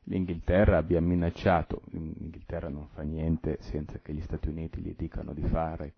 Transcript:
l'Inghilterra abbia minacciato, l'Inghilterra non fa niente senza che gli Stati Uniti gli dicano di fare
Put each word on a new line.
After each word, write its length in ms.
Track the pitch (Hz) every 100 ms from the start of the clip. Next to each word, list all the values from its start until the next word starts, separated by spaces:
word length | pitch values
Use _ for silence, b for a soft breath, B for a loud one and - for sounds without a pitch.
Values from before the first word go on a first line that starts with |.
| -
l'Inghilterra 720 | 98 90 85 - 90 104 87
abbia 220 | 80 85
minacciato, 840 | 85 90 85 - 104 85 78 - -
l'Inghilterra 760 | 82 80 - 78 82 - 82 80
non 180 | 73 76 -
fa 80 |
niente 540 | 76 78 80 80 80 76
senza 400 | - 76 76 -
che 100 | -
gli 100 | 76
Stati 280 | 87 80 -
Uniti 320 | 80 82 85
gli 140 | 82 -
dicano 360 | 82 - 73
di 100 | 73
fare 500 | 78 80 80 80 73